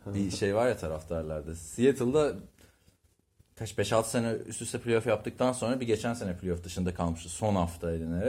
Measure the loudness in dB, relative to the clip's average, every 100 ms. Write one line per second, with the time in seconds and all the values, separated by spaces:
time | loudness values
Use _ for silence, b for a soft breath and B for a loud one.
0 | -4 -2 0 0 2 4 2 2 -2 -6
1 | -4 -4 -4 -6 -6 -10 -8 2 4 4
2 | 2 2 2 -2 -12 -20 b b b _
3 | _ _ _ _ _ -10 -4 0 4 4
4 | 4 0 0 -2 -6 -8 -6 -4 2 2
5 | 4 0 0 0 0 2 0 0 2 2
6 | 0 -2 -4 -2 -2 -4 -4 -2 -2 0
7 | 0 -2 -6 -2 2 2 2 -2 -4 -2
8 | -2 0